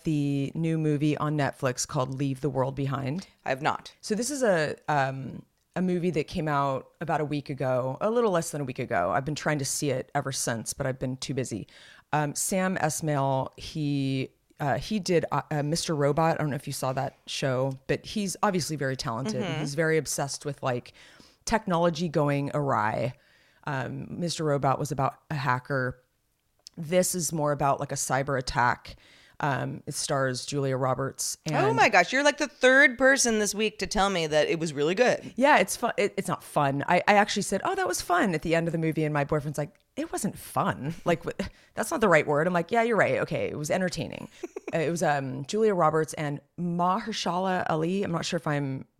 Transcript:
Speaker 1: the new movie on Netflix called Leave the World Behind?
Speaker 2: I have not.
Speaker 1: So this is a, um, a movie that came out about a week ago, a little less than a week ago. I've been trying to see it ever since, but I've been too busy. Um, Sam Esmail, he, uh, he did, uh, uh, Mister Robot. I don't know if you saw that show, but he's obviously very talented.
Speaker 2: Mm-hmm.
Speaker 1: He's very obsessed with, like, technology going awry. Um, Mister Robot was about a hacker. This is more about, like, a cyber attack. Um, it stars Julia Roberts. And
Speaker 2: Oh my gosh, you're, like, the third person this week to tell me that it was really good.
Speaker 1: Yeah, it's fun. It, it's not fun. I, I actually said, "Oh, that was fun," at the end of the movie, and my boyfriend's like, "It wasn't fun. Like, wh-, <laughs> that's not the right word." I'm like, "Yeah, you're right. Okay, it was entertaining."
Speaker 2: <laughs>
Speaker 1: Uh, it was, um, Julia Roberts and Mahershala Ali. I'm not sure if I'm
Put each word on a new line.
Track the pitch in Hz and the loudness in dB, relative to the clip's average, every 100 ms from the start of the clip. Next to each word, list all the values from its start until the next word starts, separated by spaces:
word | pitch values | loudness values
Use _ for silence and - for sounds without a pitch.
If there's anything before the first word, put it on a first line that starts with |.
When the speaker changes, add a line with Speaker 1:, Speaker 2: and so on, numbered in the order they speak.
Speaker 1:
the | - 147 143 139 139 160 | -2 0 0 0 -2 -2
new | 165 160 | 0 0
movie | 156 147 151 147 | 2 2 2 0
on | 147 151 | 0 0
Netflix | 139 - 131 127 - | 0 0 -2 -2 -4
called | 143 131 135 | -2 -2 -2
Leave | 139 131 | -2 -2
the | 151 | -2
World | 131 127 139 | 0 -2 -2
Behind? | 139 131 127 170 - _ - | -4 -2 -4 -4 -8 _ -4
Speaker 2:
I | |
have | 135 | -2
not. | 147 - - - | 0 -2 -6 -16
Speaker 1:
So | - 208 | -4 -2
this | 247 | -2
is | 285 | 0
a, | 240 170 147 - - | 2 4 2 -4 -2
um, | 147 135 135 131 - - _ _ - | 0 0 -2 -10 -12 -16 _ _ -2
a | |
movie | 185 180 180 | 0 2 0
that | 160 143 | 0 -2
came | 180 156 | -4 -2
out | 143 139 135 - _ | 0 0 -2 -6 _
about | 160 151 | -4 -2
a | 147 | -2
week | 147 135 | -4 -4
ago, | 135 131 127 131 135 | -4 0 0 -2 -2
a | 208 | 0
little | 233 226 | 2 2
less | 175 160 | 2 -2
than | 151 | -4
a | |
week | 135 127 | -6 -6
ago. | 117 107 87 | -2 0 2
I've | 95 135 | 0 -2
been | 143 | -2
trying | 165 151 | -2 -2
to | 135 | -2
see | - 147 | -2 -2
it | 127 - 143 | -2 -4 -4
ever | 135 | -4
since, | 135 - 113 - | -4 -4 -4 -6
but | - 135 | -4 -4
I've | 131 | -4
been | 131 131 | -6 -6
too | - | -4
busy. | 135 120 104 - - - - _ | -4 -4 -6 -10 -16 -20 -20 _
Um, | 151 147 - | 0 0 -2
Sam | - 190 185 180 | -2 0 0 0
Esmail, | 156 - 156 147 135 131 - - | -2 -2 -2 0 2 0 -2 -8
he, | - 160 147 143 135 135 - - _ - | -10 -4 -2 0 0 -2 -4 -10 _ -6
uh, | 147 123 | -2 -2
he | - 214 | -2 -4
did, | 180 170 - | 2 2 2
uh, | 143 - | -2 -2
uh, | 147 | -2
Mister | 147 170 - | 0 -2 -2
Robot. | 151 143 147 165 156 | 0 2 4 2 2
I | |
don't | 151 | 0
know | 143 | -2
if | - | -6
you | |
saw | 135 131 | -4 -4
that | 131 135 - - | -2 -4 -8 -10
show, | - 139 127 135 131 - | -4 0 0 0 -2 -4
but | 143 - | -4 -2
he's | 214 196 - | -4 -4 -2
obviously | 208 180 139 151 | 0 0 -2 -4
very | 135 131 | -4 -4
talented. | 135 113 135 127 | -4 -4 -4 -4
Speaker 2:
Mm-hmm. | - - | -4 -4
Speaker 1:
He's | 151 143 | -4 -2
very | 160 160 | 2 2
obsessed | 135 - 139 - 147 | 0 -4 -4 -6 -8
with, | 139 | -4
like, | 135 123 - - - - - _ | -2 -2 -6 -18 -20 -20 -20 _
technology | - 220 190 170 175 156 175 | -2 0 2 2 2 2 0
going | 160 143 143 143 | 2 2 2 0
awry. | 147 139 113 107 - 123 - _ _ _ _ - | -2 0 0 0 0 -4 -6 _ _ _ _ -6
Um, | 135 127 135 - | -6 -6 -8 -10
Mister | - 175 - 156 | -6 -6 -2 0
Robot | 143 139 127 | 2 2 0
was | 143 | -2
about | 131 131 - _ | -2 -2 -4 _
a | 151 | -4
hacker. | 131 127 - 139 127 127 _ _ _ _ _ _ - - | 0 -2 -2 -2 -2 -6 _ _ _ _ _ _ -20 -12
This | 156 180 180 | 0 2 2
is | 180 156 | 0 -2
more | 165 147 | 0 0
about, | 143 143 - | 2 0 0
like, | 143 | -2
a | 131 | -6
cyber | - 135 135 131 | -2 0 0 -2
attack. | - 127 120 - - - - - - _ | -2 2 2 0 -6 -20 -20 -20 -20 _
Um, | 147 127 131 139 - | -2 -2 -4 -8 -8
it | |
stars | - - 143 131 123 - | -6 -2 0 0 -2 -4
Julia | 143 135 131 | -2 -2 0
Roberts. | 131 127 135 - - - - | 0 0 -4 -4 -6 -4 -2
And | 277 | 2
Speaker 2:
Oh | 392 | 2
my | 453 330 | 6 6
gosh, | 226 262 | 6 4
you're, | 262 | 4
like, | 294 285 | 2 2
the | 285 | -4
third | - 254 262 294 233 | 4 6 8 6 6
person | 262 269 233 214 | 6 6 4 2
this | 202 | 0
week | 202 214 - | 0 -2 -2
to | 196 | -4
tell | - 196 | 0 2
me | 185 156 | 2 2
that | 151 143 | 2 4
it | 160 | 2
was | 165 | -2
really | 139 147 190 | 0 0 4
good. | 247 - - - | 4 2 -2 2
Speaker 1:
Yeah, | 277 247 | 6 6
it's | 185 - | 4 0
fun. | 233 - | -2 0
It, | 202 - | 0 -2
it's | - | -4
not | 143 | -4
fun. | - 165 139 139 - | -2 2 2 2 2
I, | 180 - | 4 6
I | 202 | 6
actually | 208 208 | 6 0
said, | - 190 | -2 -2
"Oh, | - 392 | -2 -2
that | 359 | -2
was | - | -2
fun," | - 349 233 | 0 2 2
at | 156 | 0
the | 170 165 | 2 2
end | 165 | 2
of | |
the | 165 | 0
movie, | 160 156 | 0 0
and | 151 | 0
my | 151 143 | 0 0
boyfriend's | 151 147 151 | 0 -2 -6
like, | 143 - _ - | -6 -10 _ -8
"It | 330 | -6
wasn't | 370 185 - | -4 -4 -6
fun. | - 131 175 - 139 165 175 | -4 0 0 -2 -6 -4 0
Like, | 170 | 0
wh-, | 160 - 190 | -2 -8 -8
<laughs> | - _ - | -10 _ -6
that's | 220 | -2
not | 320 | 2
the | 220 | 6
right | 160 139 | 6 4
word." | 147 175 | 2 2
I'm | |
like, | 180 170 | 0 2
"Yeah, | 233 | 2
you're | 233 208 | 2 4
right. | 127 110 | 4 2
Okay, | 160 135 98 | 0 -2 -4
it | 120 | -4
was | 151 | -2
entertaining." | - 185 - 98 - - | 0 0 -4 -6 -8 -14
Speaker 2:
<laughs> | - - - - | -14 -14 -12 -6
Speaker 1:
Uh, | 165 | -2
it | 151 | -2
was, | 170 | 0
um, | 165 143 135 127 139 | 0 0 -2 -6 -4
Julia | 208 220 | 0 2
Roberts | 180 156 156 156 - | 4 2 2 -2 -4
and | 147 147 - - | -4 -6 -8 -8
Mahershala | 175 175 175 202 220 202 196 175 190 185 - | -4 0 0 0 -4 -4 -4 -2 0 0 0
Ali. | 156 165 196 | 0 0 -2
I'm | - | -2
not | 165 165 | -4 -4
sure | 170 | -4
if | 160 | -2
I'm | 143 139 135 - _ | -2 -2 -6 -10 _